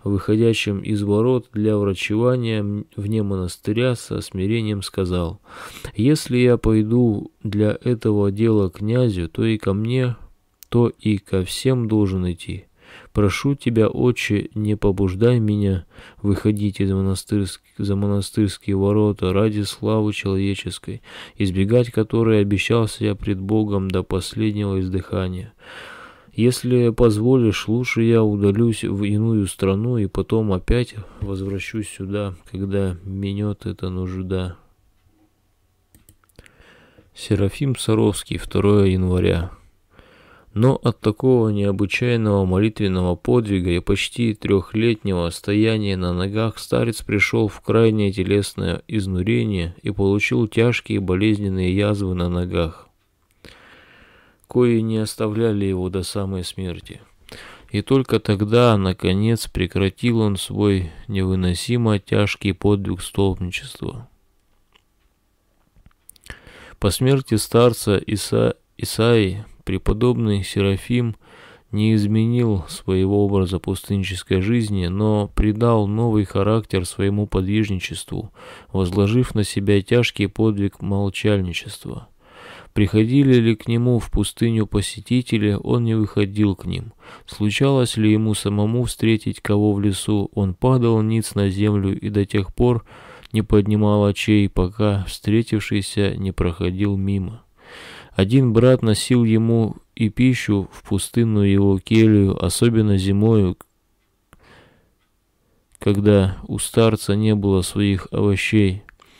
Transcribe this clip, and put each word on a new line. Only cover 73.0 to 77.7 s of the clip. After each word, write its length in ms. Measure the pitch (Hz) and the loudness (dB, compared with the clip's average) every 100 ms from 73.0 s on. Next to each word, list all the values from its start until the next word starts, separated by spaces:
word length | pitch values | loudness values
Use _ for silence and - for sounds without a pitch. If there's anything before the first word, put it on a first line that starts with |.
| 95 101 | 2 2
образа 360 | 101 101 90 92 | 2 2 0 -2
пустыннической 800 | - 95 - 101 95 92 - 92 | -4 -6 -4 -4 -2 -8 -2 -2
жизни, 460 | 98 120 107 101 87 | 0 0 0 -2 -2
но 400 | 98 107 107 101 | 0 0 0 0
придал 580 | - 107 107 120 113 101 | 0 0 2 2 2 0
новый 380 | 107 117 107 | 0 0 2
характер 600 | 98 98 98 110 - 95 | 0 0 0 0 0 -4
своему 440 | 92 - 98 101 104 | -4 -2 -2 0 -2
подвижничеству, 1040 | 98 95 107 104 | -2 0 0 0